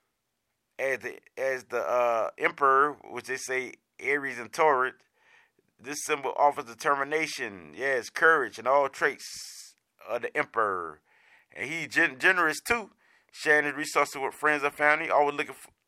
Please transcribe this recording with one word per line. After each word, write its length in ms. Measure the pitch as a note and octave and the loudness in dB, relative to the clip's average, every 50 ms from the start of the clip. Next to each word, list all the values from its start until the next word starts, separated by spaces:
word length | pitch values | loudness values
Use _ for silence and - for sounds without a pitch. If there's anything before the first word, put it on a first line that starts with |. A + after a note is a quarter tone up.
| _ _ _ _ _ _ _ _ _ _ _ _ _ _ _ | _ _ _ _ _ _ _ _ _ _ _ _ _ _ _
as 220 | - B2+ C3+ C3 G#2+ | -6 -4 -4 -4 -4
the, 200 | A2+ A#2 C#2+ - - _ _ | -6 -10 -14 -14 -18 _ _
as 260 | - C3 C3+ C3 B2+ A2 - | -6 -4 -4 -4 -4 -6 -6
the, 80 | B2 | -4
uh, 540 | A#2 E2 D#2 B2 B2 B2 A#2+ A#2 A2 G2+ - - | -4 -2 0 2 2 2 2 2 0 0 -2 -2
emperor, 600 | - D3+ E3+ E3+ C#3+ C#3 C3+ C3+ C3+ C#3+ D3 C3+ - - - | -2 -2 -2 0 2 4 6 6 6 4 4 0 -6 -14 -14
which 180 | A2 B2 A#2 | -12 -12 -8
they 100 | B2 C3 | -8 -8
say 380 | C3 - C3 C3 C3 B2+ G2 - - _ _ _ | -8 -6 -4 -4 -4 -4 -6 -12 -18 _ _ _
Aries 420 | - - C3 C#3+ D3 C#3 C3+ B2 A#2+ | -8 -4 -2 -2 -2 -2 -6 -8 -10
and 120 | A#2 G#2+ | -10 -6
Taurus, 440 | - E3+ D#3+ D#3 C#3 B2+ B2+ B2+ - _ _ _ _ _ _ _ _ _ _ _ _ _ _ _ _ _ | -2 2 4 4 4 4 2 -2 -4 _ _ _ _ _ _ _ _ _ _ _ _ _ _ _ _ _
this 220 | - C3 D3 D3 - | -14 -12 -10 -8 -6
symbol 300 | D3 D3+ C#3 C3+ B2 - | -4 -4 -4 -4 -4 0
offers 280 | - C#3+ D3 C#3 D3+ B2 | 2 2 2 2 -2 -6
determination, 1080 | A#2 A2+ - - D3+ C#3+ C#3 C#3 C#3+ D#3 D#3+ D#3 D3 - - B2 A2 G2+ F2+ D#2+ D2+ - | -12 -12 -4 -2 0 0 0 0 -2 -2 -2 -2 -4 -6 -6 -8 -8 -10 -12 -16 -16 -10
yes, 360 | G#2 B2+ C#3 C3+ A#2+ G#2+ - | -6 -4 -2 -2 -2 -4 -6
courage, 500 | - - E3 D#3+ E3 D3 B2+ G#2 - A2+ | -2 2 4 4 4 4 2 -2 -6 -4
and 80 | A2 | 0
all 220 | B2+ C#3 C#3+ C#3 C3+ | 2 4 4 2 0
traits 840 | - - E3+ C#3+ B2+ - - - - - - - - - - - _ _ _ _ _ _ - | 0 -2 -2 -2 -2 -4 -10 -14 -14 -14 -14 -16 -16 -18 -20 -20 _ _ _ _ _ _ -8
of 180 | G2+ A2+ A#2+ A#2 | -6 -4 -4 -4
the 120 | - - | -4 -2
emperor. 640 | D3+ C#3+ - - A2+ A2 G2+ F#2+ F2+ E2+ D#2+ D2+ - _ _ _ _ _ _ _ _ _ _ - | -2 -4 -2 -2 0 0 0 -2 -4 -6 -8 -12 -16 _ _ _ _ _ _ _ _ _ _ -12
And 140 | - A2 C#3 | -10 -10 -8
he 180 | E3 E3 D3+ | -8 -8 -8
gen-, 320 | A2+ - D3+ E3+ D3+ B2+ B2+ | -2 2 2 2 2 2 2
generous 400 | D3+ F#3 F#3+ F3+ E3 D#3 D#3 - | 2 4 4 4 2 2 0 -2
too, 300 | - - A#3 A#3 G3+ - _ _ _ _ _ _ _ _ | -2 -2 -2 -2 -2 -8 _ _ _ _ _ _ _ _
sharing 360 | - - - D#3 D3+ D3+ C#3+ | -14 -2 2 4 4 6 4
his 80 | D3 C3+ | 2 -2
resources 420 | C#3+ D#3 D3 - D3+ C#3+ - - C#3 | -4 -6 -2 0 2 2 2 0 -4
with 120 | C3+ A2 - | -4 -4 -4
friends 320 | - D3 D3+ D3+ C#3+ C#3 | 0 0 2 2 2 0
and 80 | C#3+ - | -2 0
family, 360 | - D3 D3 D3+ D#3 E3 - | 2 2 4 4 2 2 2
always 260 | G2+ C#3 D3 C#3+ C#3+ | 2 4 4 2 0
looking 200 | C#3+ D3 C3 C3 | -4 -6 -8 -10
f-, 160 | - - - _ _ _ | -16 -20 -20 _ _ _